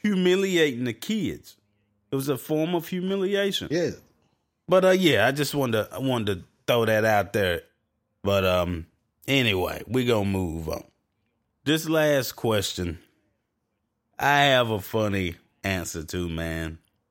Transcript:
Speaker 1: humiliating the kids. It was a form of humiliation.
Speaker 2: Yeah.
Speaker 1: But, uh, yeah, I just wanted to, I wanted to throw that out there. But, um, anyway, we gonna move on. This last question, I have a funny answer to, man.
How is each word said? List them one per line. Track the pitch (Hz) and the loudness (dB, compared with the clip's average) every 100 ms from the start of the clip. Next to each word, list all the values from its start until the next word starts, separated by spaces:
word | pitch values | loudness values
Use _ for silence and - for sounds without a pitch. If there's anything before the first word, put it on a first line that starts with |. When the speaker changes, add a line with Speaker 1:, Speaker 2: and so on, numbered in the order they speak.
Speaker 1:
humiliating | 214 190 180 185 196 180 156 120 | 0 2 4 2 2 2 2 2
the | 123 | -4
kids. | 113 - 214 147 69 - - _ _ _ _ - | -4 -4 -2 -2 -6 -14 -20 _ _ _ _ -8
It | |
was | 139 135 | -6 -2
a | 131 | -4
form | - 156 160 175 | -2 -2 0 -2
of | 160 | -4
humiliation. | 185 185 196 190 196 202 185 - | -6 -4 -2 -2 -2 -2 -4 -4
Speaker 2:
Yeah. | 165 160 - - _ _ _ _ _ - | -2 -2 -6 -16 _ _ _ _ _ 0
Speaker 1:
But, | 185 | 4
uh, | 185 | 6
yeah, | 190 180 117 113 | 4 4 4 4
I | |
just | 139 143 147 | 2 -2 0
wanted | 131 110 101 | 0 0 -2
to, | 92 | -4
I | |
wanted | 131 120 104 95 | -2 -2 -2 -4
to | - _ - | -8 _ 0
throw | 123 113 | 2 4
that | 110 | 2
out | 110 104 92 | 4 2 2
there. | 110 95 82 - _ _ _ _ _ | 0 0 -2 -6 _ _ _ _ _
But, | 98 98 | 0 2
um, | 95 90 87 85 80 _ _ _ - | 4 2 0 -4 -8 _ _ _ -2
anyway, | 135 120 95 90 78 - | 0 2 0 -2 -6 -4
we | 120 123 | -2 0
gonna | 113 | 0
move | 98 95 90 80 80 | 0 -2 -2 -6 -8
on. | - - _ _ _ _ _ _ _ | -10 -12 _ _ _ _ _ _ _
This | 127 156 160 | -2 -2 0
last | 160 151 143 123 | 0 2 2 -2
question, | - 120 107 - - 90 82 _ _ _ _ _ _ _ _ _ _ _ - | -4 -2 0 -2 -4 -6 -8 _ _ _ _ _ _ _ _ _ _ _ -4
I | 135 143 | 2 4
have | 143 131 117 | 4 4 2
a | 107 | -2
funny | - 113 107 98 90 80 _ _ | -2 -2 0 0 -4 -6 _ _
answer | 98 95 85 85 | -4 -4 -6 -8
to, | 78 90 87 | -8 -6 -6
man. | 82 82 80 82 80 _ _ _ | -6 -6 -6 -8 -12 _ _ _